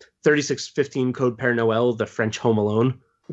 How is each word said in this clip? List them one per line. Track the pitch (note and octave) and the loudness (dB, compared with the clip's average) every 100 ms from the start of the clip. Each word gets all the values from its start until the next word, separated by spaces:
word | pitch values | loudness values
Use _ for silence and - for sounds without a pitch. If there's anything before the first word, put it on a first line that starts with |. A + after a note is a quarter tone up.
| - _ | -20 _
thirty-six | D#3 D3 C#3 C3+ - | 0 2 0 -4 -6
fifteen | - C#3 C#3 B2+ | -4 -4 -2 -4
Code | B2 B2+ A2+ | -2 -2 -2
Père | B2 A#2 | -2 0
Noël, | A2+ A2+ B2 A2+ | 2 2 0 0
the | G#2 | -4
French | - A2 - | -2 -4 -2
Home | A#2+ G#2+ | 0 2
Alone. | G#2 G#2+ B2+ C3 _ _ - | 2 2 0 -2 _ _ -14